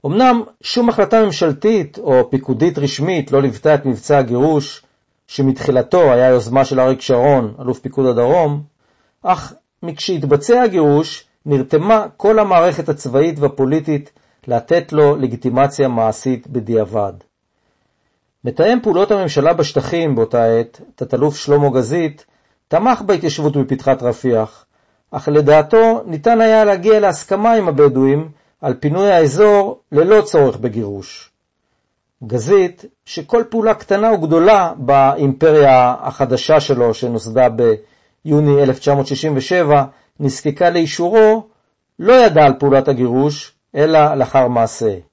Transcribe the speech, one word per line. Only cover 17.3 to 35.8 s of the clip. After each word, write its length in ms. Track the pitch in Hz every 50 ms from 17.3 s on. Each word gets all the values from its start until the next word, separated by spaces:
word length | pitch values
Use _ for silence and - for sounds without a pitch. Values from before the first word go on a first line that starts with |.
| _ _ _ _ _ _ _ _ _ _ _ _ _ _ _ _ _ _ _ _ _ _ _
מתאם 360 | 127 - - 160 208 240 247 240
פעולות 280 | 214 185 170 196 196
הממשלה 420 | 214 202 185 160 - 147 139 160 170
בשטחים 600 | 165 156 147 - 143 127 - - 170 165 156 135
באותה 300 | 117 113 110 - 120 117
עת, 360 | 113 113 113 117 113 _ _ - _ _
תת-אלוף 420 | _ 123 - - 127 139 151 143 -
שלמה 320 | - - 143 147 143 143
גזית, 560 | 123 131 123 113 143 175 165 156 147 _ _ _ _ _ _ _ _ _ _ _
תמך 340 | - 165 202 247 254 226
בהתיישבות 560 | 220 190 202 165 147 160 147 - 151 151 147 143
בפתחת 460 | 135 131 135 131 - 139 131 131 123
רפיח, 600 | 120 117 - - 131 120 113 110 107 - _ _ _ _ _ _ _ _ _ _ _
אך 180 | - 147 143 -
לדעתו 680 | 147 151 151 143 151 156 151 151 - 226 226 226 226 233 -
ניתן 360 | - 165 151 147 - 233 220
היה 240 | 226 220 220 220 214
להגיע 340 | 208 202 190 175 214 220 214
להסכמה 540 | 208 196 170 147 - - 196 196 208 233 233
עם 140 | 220 202 170
הבדואים 640 | 151 139 147 143 123 135 135 135 139 147 156 156 151 _ _ _ _ _
על 120 | - 143 127 131
פינוי 320 | - 151 151 180 196 202
האזור 680 | 190 170 160 143 131 165 208 208 208 202 196 202 - - _ _
ללא 300 | - 143 165 180 220 214
צורך 360 | 208 - - 160 143 131 110 101
בגירוש. 720 | 110 123 104 117 110 101 101 98 92 - - - - _ _ _ _ _ _ _ _ _ _ _ _ _ _ _ _ _ _ _ -
גזית, 640 | 110 113 123 110 139 202 196 185 180 180 _ - - _ _ _
שכל 380 | - - - 156 _ - 226 226 233
פעולה 240 | - 226 214 226 208
קטנה 380 | - - _ 202 190 208 226
וגדולה 600 | 220 185 160 156 156 165 170 202 220 202 185 165 160 -
באימפריה 1160 | 123 123 139 139 135 170 175 165 147 139 135 135 160 160 151 151 143 139 131 127